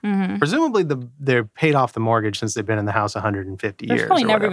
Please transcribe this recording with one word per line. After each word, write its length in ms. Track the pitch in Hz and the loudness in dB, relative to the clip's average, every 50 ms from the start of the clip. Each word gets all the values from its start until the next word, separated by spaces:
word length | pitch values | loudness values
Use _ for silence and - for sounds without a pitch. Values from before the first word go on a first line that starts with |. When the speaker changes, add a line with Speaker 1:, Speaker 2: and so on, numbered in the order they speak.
| - | -4
Speaker 1:
Mm-hmm. 320 | 208 202 196 190 185 196 | -2 0 0 0 -2 0
Speaker 2:
Presumably 460 | 202 208 147 214 311 330 302 226 208 180 | 0 0 0 2 2 0 2 2 0 0
the, 260 | 147 143 127 123 120 127 - | 0 -2 -4 -6 -10 -14 -4
they're 260 | 139 135 127 120 113 | 0 2 2 2 2
paid 300 | 104 - - 160 156 147 | -2 -2 0 2 2 4
off 200 | 139 127 120 - | 2 2 0 0
the 60 | 113 | -2
mortgage 380 | 113 113 113 113 107 107 101 - | 0 2 2 2 2 0 -2 -2
since 140 | 113 107 - | -4 -4 -4
they've 140 | 113 104 | -4 -2
been 120 | 107 110 107 | -2 0 0
in 60 | 101 | 0
the 80 | 104 101 | -2 -2
house 240 | 110 104 101 - | -2 -4 -4 -4
a 60 | 107 95 | -4 -2
hundred 240 | 107 101 98 95 | -2 -2 -2 -4
and 120 | 95 95 92 | -8 -8 -8
fifty 280 | - 101 98 - 113 | -8 -8 -8 -8 -4
Speaker 1:
There's 140 | 117 - - | -2 -2 0
Speaker 2:
years 60 | - | 2
Speaker 1:
probably 180 | - 370 320 240 | 2 2 2 2
Speaker 2:
or 20 | |
Speaker 1:
never 140 | 220 220 214 | 2 2 2
been 80 | 202 | 2
a 20 | 208 | 0